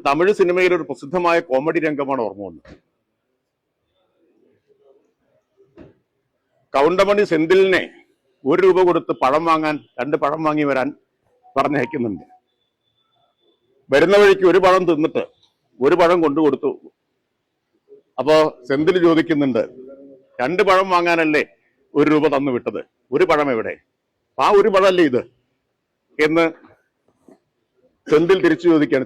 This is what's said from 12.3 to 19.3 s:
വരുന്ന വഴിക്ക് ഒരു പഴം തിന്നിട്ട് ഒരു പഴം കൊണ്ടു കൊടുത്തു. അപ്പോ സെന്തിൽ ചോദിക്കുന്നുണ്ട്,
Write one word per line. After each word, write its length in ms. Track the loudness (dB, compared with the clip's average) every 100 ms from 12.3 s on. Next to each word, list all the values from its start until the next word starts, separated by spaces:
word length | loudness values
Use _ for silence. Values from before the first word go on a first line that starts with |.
| _ _ _ _ _ _ _ _ _ _ _ _ _ _ _ -4
വരുന്ന 260 | 0 2 4
വഴിക്ക് 280 | 4 4 2
ഒരു 120 | 4
പഴം 280 | 4 2 2
തിന്നിട്ട് 420 | -2 -2 -4 -8 _ _ _ _ -4
ഒരു 140 | 0 2
പഴം 260 | 2 2
കൊണ്ടു 200 | 0 0
കൊടുത്തു. 500 | 0 0 -4 -8 -14 _ _ _ _ _ _ _ _ _ _ -20 _ -6
അപ്പോ 440 | 0 2 2 -4 -6
സെന്തിൽ 320 | -2 0 2
ചോദിക്കുന്നുണ്ട്, 680 | 2 2 0